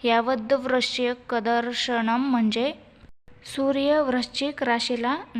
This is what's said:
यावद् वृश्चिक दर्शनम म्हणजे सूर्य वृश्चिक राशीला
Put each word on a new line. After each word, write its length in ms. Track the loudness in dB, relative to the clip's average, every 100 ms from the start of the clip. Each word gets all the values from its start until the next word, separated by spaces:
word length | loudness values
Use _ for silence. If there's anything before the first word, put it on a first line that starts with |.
यावद् 500 | 4 2 2 -2 2
वृश्चिक 800 | 0 2 0 0 -2 -2 -4 -4 -2
दर्शनम 960 | 0 0 0 -4 -2 0 0 0 2
म्हणजे 420 | 2 2 2 -2 -4 -18 -20 -20 -20 -20 -20 -12 -2
सूर्य 460 | 0 2 2 2
वृश्चिक 640 | 2 0 -2 -4 -4 -2
राशीला 540 | 0 0 0 -2 -2 -4 -6 -6